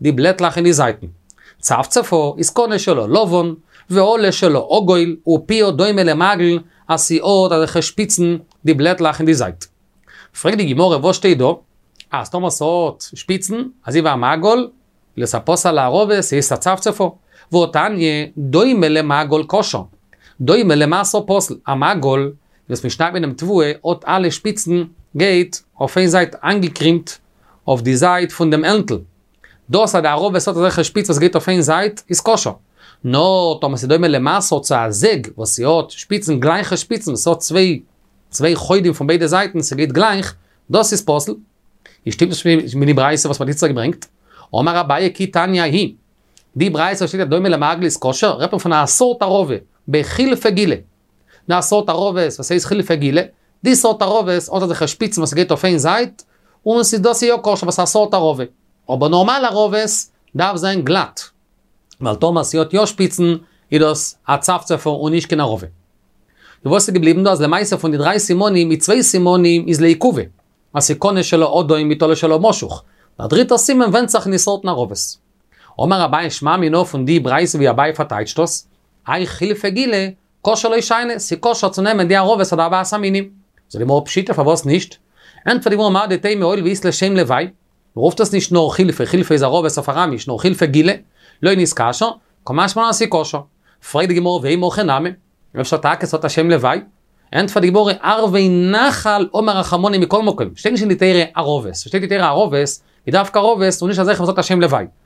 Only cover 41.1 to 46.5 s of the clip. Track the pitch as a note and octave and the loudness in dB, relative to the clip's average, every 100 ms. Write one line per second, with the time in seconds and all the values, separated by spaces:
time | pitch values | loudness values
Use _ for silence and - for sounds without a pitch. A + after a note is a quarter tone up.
41.1 | D3 D3 - - _ _ _ - _ A2+ | -2 -2 -8 -14 _ _ _ -20 _ -10
42.1 | - F3+ E3+ E3+ D#3+ B2 C3+ C#3+ C#3 C3+ | 0 0 0 0 0 0 0 2 4 2
43.1 | D3+ D3+ C#3 C3 C#3+ D#3 B2+ B2+ - - | 0 -2 -4 -4 -2 -2 0 -4 -6 -12
44.1 | _ _ - - A2 D#3 F3 D3 C#3+ F#3 | _ _ -20 -6 -2 0 0 0 0 -2
45.1 | F#3+ F#3+ E3+ F#3 F3+ E3 F3+ E3+ - _ | -2 -2 0 0 0 0 0 -2 -6 _
46.1 | _ _ _ _ | _ _ _ _